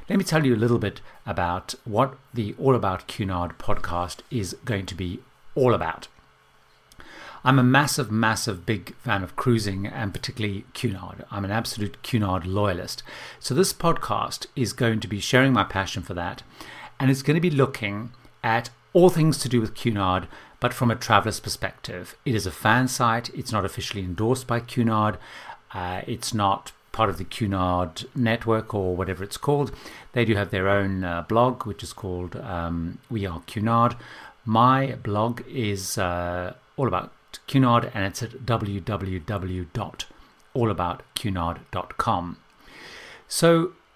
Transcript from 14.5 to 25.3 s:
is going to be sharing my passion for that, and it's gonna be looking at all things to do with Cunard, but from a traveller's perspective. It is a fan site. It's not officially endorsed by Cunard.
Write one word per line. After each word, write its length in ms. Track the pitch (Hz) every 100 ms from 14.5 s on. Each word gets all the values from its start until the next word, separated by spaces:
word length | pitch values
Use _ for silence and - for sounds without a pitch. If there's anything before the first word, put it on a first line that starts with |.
| -
is 180 | 113
going 260 | - 120 110
to 80 | 95
be 120 | 101
sharing 320 | - 127 135
my 120 | 120
passion 400 | 95 95 95 95
for 100 | 82
that, 300 | 87 87 - - - - - - -
and 100 | 131
it's 140 | 135
gonna 180 | 147 160
be 80 | 175
looking 600 | 139 135 - 107 101 117 - - _
at 260 | 117 113 117 - _
all 160 | 180 180
things 300 | 170 156 -
to 100 | 117
do 100 | 120
with 140 | 110
Cunard, 540 | - 120 101 92 92 - - - -
but 120 | 123
from 200 | - 120
a 40 | 110
traveller's 440 | - 104 104 -
perspective. 760 | 101 - 95 - - 90 90 - -
It 100 | 110
is 100 | 90
a 60 |
fan 360 | - 135 127 127
site. 420 | - 120 117 -
It's 220 | - -
not 140 | 107 98
officially 380 | - - 101
endorsed 420 | 92 87 110 127 -
by 140 | 120
Cunard. 580 | 120 - 113 110 107 98 -